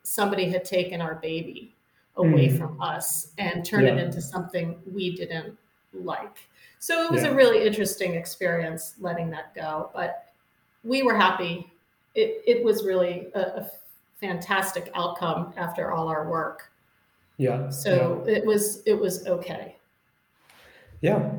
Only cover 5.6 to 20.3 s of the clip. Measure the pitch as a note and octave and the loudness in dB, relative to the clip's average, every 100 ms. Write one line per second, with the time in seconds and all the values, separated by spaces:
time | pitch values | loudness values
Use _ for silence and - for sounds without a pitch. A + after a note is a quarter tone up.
5.6 | _ _ _ - E3+ - G3+ - - _ | _ _ _ -12 -8 -8 -10 -16 -20 _
6.6 | - - - E4 E4 - D4+ C4+ B3 A3 | -20 -10 -2 0 2 2 4 8 8 8
7.6 | G#3+ G#3 G3 - F3+ E3+ E3+ - F3+ E3+ | 4 2 0 0 -2 -2 -6 -4 -2 0
8.6 | D#3+ E3 - - F#3 E3+ E3 D#3 D#3 - | -2 -6 -10 -8 -6 -4 -4 -6 -10 -10
9.6 | D#3 D#3 - - F3 - - _ _ _ | -6 -6 -6 -6 -6 -6 -12 _ _ _
10.6 | _ _ A3+ C4 B3+ G#3 F#3+ F#3 F3 E3+ | _ _ -2 2 4 6 4 4 -2 -6
11.6 | - _ _ _ _ - A3 - - A#3+ | -10 _ _ _ _ 2 2 2 2 4
12.6 | A#3+ G#3 G3+ F#3 F3 F3 - G#3 F3+ - | 4 2 2 2 2 -2 -6 -4 -4 -4
13.6 | - - - - _ - G3 E3+ - G3 | -10 -14 -20 -20 _ -10 -6 -4 -2 0
14.6 | F#3+ F3 E3+ F3+ F3 - E3+ D3+ E3+ - | 0 -4 -6 -4 -4 -2 -2 -2 -4 -6
15.6 | E3+ F3 E3 E3+ D#3+ D#3 D#3 E3 D#3 - | -6 -4 -2 -2 -2 -2 -2 -2 -4 -8
16.6 | - _ _ _ _ _ _ - C3 B2 | -18 _ _ _ _ _ _ -2 0 0
17.6 | C#3 - G#3 E3+ E3+ F3 A3 G#3+ G#3+ G#3 | -4 -4 2 4 4 0 0 2 2 2
18.6 | G#3 - - G3+ F#3+ F3 - E3+ - D#3 | 0 -2 0 2 0 -2 -2 -2 -4 -10
19.6 | - - _ _ _ _ _ | -12 -18 _ _ _ _ _